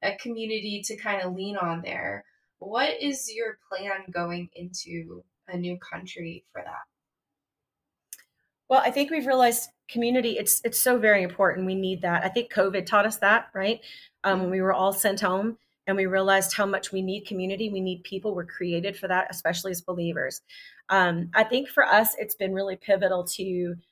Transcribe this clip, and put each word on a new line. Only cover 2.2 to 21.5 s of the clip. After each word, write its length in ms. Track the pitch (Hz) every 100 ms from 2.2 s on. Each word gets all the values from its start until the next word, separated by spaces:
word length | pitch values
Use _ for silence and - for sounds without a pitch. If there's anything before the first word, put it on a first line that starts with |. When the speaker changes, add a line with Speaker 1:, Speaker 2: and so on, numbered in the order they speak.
| - _ _ -
Speaker 1:
What 420 | - 226 294 -
is 320 | 285 269 -
your 260 | 220 226 - -
plan 420 | 185 196 190 190
going 400 | 175 175 175 175
into 720 | - 180 180 165 170 165 175 - _ -
a 80 | 180
new 220 | 175 180
country 640 | - 170 180 - 165 170 _
for 100 | -
that? 220 | - - - _ _ _ _ _ _ _ _ _ _ _ - - _ _ _ _ -
Speaker 2:
Well, 120 | 262
I 100 | -
think 200 | 269 285
we've 160 | 320 262
realized 420 | 262 247 233 - _ -
community, 500 | 233 233 254 240 196
it's, 220 | 208 -
it's 140 | 226 -
so 200 | 254 247
very 240 | 214 208
important. 440 | 180 175 190 185 185
We 80 |
need 280 | 190 190 185
that. 220 | 175 170
I 40 | 190
think 240 | 190 240
covid 340 | - 196 196 175
taught 180 | 208
us 140 | 208 220
that, 300 | - 214 -
right? 260 | 196 196 233 - - - _
Um, 160 | 196 190
when 100 | 180
we 120 | 190
were 100 | 190
all 200 | 190 190
sent 280 | 196 214 202
home 380 | 202 185 214 226 _ _ -
and 100 | 196
we 100 | 190
realized 480 | 190 190 190 190 -
how 80 |
much 280 | 196 190 -
we 100 | 190
need 240 | 190 196 202
community, 420 | 190 185 196 220
we 120 | 196
need 240 | 190 180
people. 300 | - 190 208
We're 120 | 180 170
created 500 | - 175 170 190 -
for 120 | 190
that, 180 | 185 -
especially 420 | 175 165 170 190
as 100 | 175
believers. 580 | 175 180 170 165 131 - _ - - - -
Um, 420 | 190 180 170 170
I 100 | 214
think 240 | 220